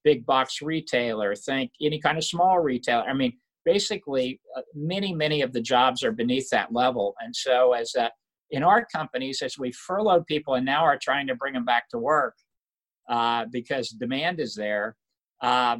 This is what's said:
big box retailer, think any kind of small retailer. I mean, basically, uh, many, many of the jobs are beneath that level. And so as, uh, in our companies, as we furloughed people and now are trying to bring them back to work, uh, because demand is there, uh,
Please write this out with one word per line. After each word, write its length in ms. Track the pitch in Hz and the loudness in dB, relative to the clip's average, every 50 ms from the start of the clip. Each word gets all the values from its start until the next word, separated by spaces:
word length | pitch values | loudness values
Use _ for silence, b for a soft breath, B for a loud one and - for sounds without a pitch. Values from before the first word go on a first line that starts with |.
| - | 2
big 200 | 147 147 120 117 | 2 2 2 2
box 340 | 131 135 131 131 - - - | 2 2 2 2 0 -4 -8
retailer, 720 | 147 156 160 160 156 - - 123 120 120 110 107 104 98 104 | -6 -4 -4 -4 -4 -2 -2 0 0 0 -2 -2 -2 -2 -2
think 360 | 101 - - 135 135 131 120 _ - | -4 -4 -4 -2 -2 -4 -4 _ -4
any 180 | 151 151 156 151 | -2 -2 -2 0
kind 200 | 151 151 156 160 | 0 0 0 0
of 40 | 156 | -2
small 360 | - - 170 175 185 185 175 | -2 0 2 4 4 4 4
retailer. 420 | 160 143 127 120 - 131 120 117 | 2 2 0 -2 0 0 0 0
I 120 | 107 - 135 | 0 0 0
mean, 220 | 135 131 123 120 _ _ _ _ _ - | 0 0 -2 -2 _ _ _ _ _ 0
basically, 720 | 165 180 202 196 - 214 196 - 147 139 131 127 127 131 - _ - - | 0 2 2 0 -2 -4 -6 -6 -4 -2 -2 -2 -2 -4 -10 _ -12 -12
uh, 60 | 131 127 - - | -12 -10 -10 -8
many, 380 | 147 147 160 180 196 202 190 175 | -6 -6 -4 -4 -2 -4 -4 -2
many 280 | 156 151 151 151 147 | -2 0 0 0 0
of 120 | 135 127 127 | 0 -2 -2
the 60 | 120 | -4
jobs 440 | 113 - 131 123 127 131 127 - - | -2 2 4 4 4 4 2 0 -2
are 80 | 117 | -2
beneath 400 | 110 117 117 123 123 135 131 - | -2 0 0 0 0 -2 0 0
that 200 | 127 110 98 - | 0 0 0 0
level. 440 | 113 120 123 131 123 117 101 101 - - | 0 0 2 2 2 0 -2 -2 -4 -6
And 160 | 113 117 123 | -10 -10 -8
so 380 | - - 135 127 123 127 127 120 | -4 0 2 4 4 6 4 4
as, 220 | 120 117 117 - | 2 0 -2 -2
uh, 140 | 127 117 117 - _ _ _ _ _ _ - | 0 0 -2 -4 _ _ _ _ _ _ -8
in 100 | 147 131 | -4 2
our 240 | 151 180 202 233 226 | 4 4 4 4 4
companies, 560 | - - 160 156 - - 127 131 135 - - | 0 -4 -6 -6 -4 -6 -6 -6 -6 -6 -6
as 160 | 143 127 - | -6 -8 -6
we 140 | - 131 123 | -6 -6 -6
furloughed 560 | 120 - - - 180 202 214 214 180 170 160 | -8 -8 -8 -4 -2 0 2 4 4 2 2
people 260 | - 156 151 151 139 131 | 0 -4 -4 -2 0 0
and 120 | 127 127 | 0 0
now 180 | 135 139 151 165 | 2 2 2 4
are 160 | 151 143 139 | 2 2 2
trying 240 | - - 135 143 139 | 0 -2 -2 0 -2
to 100 | 135 127 | -2 -4
bring 200 | 120 135 139 135 | -4 -6 -6 -4
them 100 | 127 117 | -4 0
back 240 | 123 120 120 - _ | 0 0 0 0 _
to 80 | - | -6
work, 400 | 117 117 139 156 151 135 117 - _ _ _ _ _ _ _ _ _ _ _ _ _ _ - | -4 0 2 2 2 2 0 -4 _ _ _ _ _ _ _ _ _ _ _ _ _ _ -2
uh, 360 | 120 117 117 117 117 117 113 113 | 0 0 2 2 2 0 -2 -4
because 380 | 123 123 120 - 143 135 113 - | -6 -6 -4 -4 -4 -4 -4 -6
demand 500 | 113 110 123 120 131 139 156 175 180 160 | -8 -6 -6 -4 -2 -2 -2 -2 -2 -2
is 140 | 139 113 107 | -4 -6 -6
there, 420 | 104 104 104 104 104 104 113 113 _ _ _ _ _ _ _ _ - | -4 -4 -2 -2 -2 -2 -4 -8 _ _ _ _ _ _ _ _ -4
uh, 360 | 127 123 123 123 127 120 120 | 0 2 2 2 2 2 0